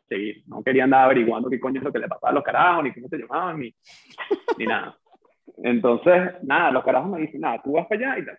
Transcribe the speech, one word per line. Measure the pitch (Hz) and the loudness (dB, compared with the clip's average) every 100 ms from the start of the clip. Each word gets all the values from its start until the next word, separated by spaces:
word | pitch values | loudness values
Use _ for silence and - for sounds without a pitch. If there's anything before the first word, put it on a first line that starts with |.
| _ | _
seguir. | 104 104 - - | -8 -8 -10 -16
No | 113 | -6
quería | 127 131 | 0 2
andar | 131 131 | 6 6
averiguando | 131 127 113 113 127 | 6 6 2 0 -4
qué | 127 | -4
coño | 131 131 | -4 -4
es | |
lo | 127 | -6
que | - | -6
le | 117 | -6
pasaba | - 123 | -4 -2
a | |
los | 143 | 0
carajos, | - 131 175 170 | 0 2 2 2
ni | 139 | -2
cómo | 107 123 | -6 -10
se | - | -12
llamaban, | 113 143 180 160 | -8 -6 -6 -8
ni, | 117 - | -12 -14
<laughs> | _ - _ - - 403 - - | _ -20 _ -18 -6 -6 -4 -4
ni | 113 | -2
nada. | 104 - - _ _ _ _ - - | -4 -6 -14 _ _ _ _ -20 -6
Entonces, | 120 120 123 117 170 180 180 - | -2 2 2 4 6 4 2 -6
nada, | 135 151 165 | -2 2 2
los | 131 | 2
carajos | 131 127 180 | 2 0 0
me | 175 | -4
dicen, | 156 143 | -6 -4
"Nada, | 156 117 | -6 -4
tú | 135 | -2
vas | 151 175 | -4 -2
para | 214 262 | -4 -4
allá", | 247 | -6
y | |
tal. | 151 | -8